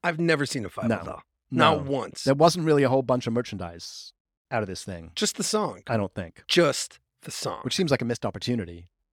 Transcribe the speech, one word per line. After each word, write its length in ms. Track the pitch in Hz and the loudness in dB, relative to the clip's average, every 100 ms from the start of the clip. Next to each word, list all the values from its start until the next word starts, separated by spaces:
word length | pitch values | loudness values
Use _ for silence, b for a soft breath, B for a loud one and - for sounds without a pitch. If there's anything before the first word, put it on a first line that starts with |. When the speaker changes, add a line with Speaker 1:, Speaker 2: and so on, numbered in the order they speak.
Speaker 1:
I've 160 | 175 160 | -4 0
never 260 | 165 151 139 | 2 2 0
seen 180 | 135 | -4
a 40 | 95 | -8
Fievel 180 | - 113 | -4 -2
Speaker 2:
No. 140 | 101 | -2
Speaker 1:
doll. 180 | 85 - - _ _ | -4 -12 -16 _ _
Speaker 2:
No. 260 | 135 156 151 | 4 4 4
Speaker 1:
Not 80 | 139 | 0
once. 380 | 135 110 - | -4 -4 -2
Speaker 2:
There 100 | 131 | 0
wasn't 320 | 139 165 170 160 | 6 6 6 4
really 160 | 147 | 4
a 60 | 131 | 6
whole 140 | 131 | 4
bunch 240 | 127 127 120 | 2 0 0
of 60 | |
merchandise 800 | 117 120 98 87 85 - - - _ _ _ _ | -2 -2 -8 -10 -12 -14 -16 -18 _ _ _ _
out 120 | 120 | -4
of 60 | 98 | -2
this 160 | 92 | -6
thing. 280 | - 87 82 | -8 -10 -10
Speaker 1:
Just 220 | - 214 - | -4 -4 -2
the 80 | |
song. 380 | - 214 175 101 - | -2 0 -2 -6 -4
Speaker 2:
I 100 | 113 | -2
don't 180 | 98 | -2
think. 280 | - 85 - - | -6 -10 -14 0
Speaker 1:
Just 500 | 175 156 - - - _ _ | 4 4 2 -6 -12 _ _
the 80 | - | -14
song. 300 | - - - | -8 -8 -6
Speaker 2:
Which 120 | - - | -4 0
seems 140 | 170 | 2
like 120 | 131 | 2
a 20 | |
missed 220 | 117 117 107 | 0 -2 -4
opportunity, 640 | 95 - 120 85 85 87 _ _ | -6 -4 -4 -4 -12 -18 _ _